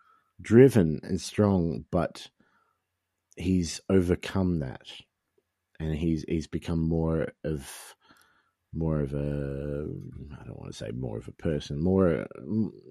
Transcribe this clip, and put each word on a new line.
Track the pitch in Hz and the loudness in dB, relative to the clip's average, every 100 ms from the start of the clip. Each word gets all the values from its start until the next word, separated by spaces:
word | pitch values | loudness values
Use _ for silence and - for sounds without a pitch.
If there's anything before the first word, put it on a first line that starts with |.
| _ _ _ - | _ _ _ -12
driven | 92 113 135 117 82 73 | 6 10 10 8 4 2
and | - 90 | -4 -6
strong, | - - 104 95 85 69 - | -4 2 4 4 2 -2 -4
but | 87 78 - - _ _ _ _ _ _ _ _ _ _ - | -2 -2 -6 -20 _ _ _ _ _ _ _ _ _ _ -8
he's | 87 92 82 - - | 0 0 0 -6 2
overcome | 95 87 87 - 98 92 85 | 4 4 0 -2 -2 0 -2
that, | 65 - - - - _ _ _ _ _ _ - | -4 -10 -16 -20 -20 _ _ _ _ _ _ -8
and | 78 76 | -6 -2
he's, | 82 78 - | 0 -2 -2
he's | 85 76 | -4 -4
become | 80 - 82 | -8 -4 -2
more | 82 82 80 80 - - | 0 0 0 0 -2 -6
of, | 76 76 - - - - _ _ _ _ _ _ _ | -6 -6 -8 -16 -20 -20 _ _ _ _ _ _ _
more | 80 80 76 | -4 0 0
of | 69 | -2
a, | 71 73 71 69 69 73 71 78 - - - 71 73 | -2 -4 -4 -6 -6 -6 -6 -8 -10 -14 -16 -16 -16
I | |
don't | - 50 | -16 -16
wanna | 50 | -16
say | - 55 | -12 -10
more | 60 64 55 | -8 -8 -8
of | - | -12
a | |
person, | - 85 73 - 71 | -8 -4 -4 -4 -2
more, | 90 95 92 67 - - | 2 4 4 2 -4 -12
m-, | 65 110 95 - - | -6 -2 -2 -6 -16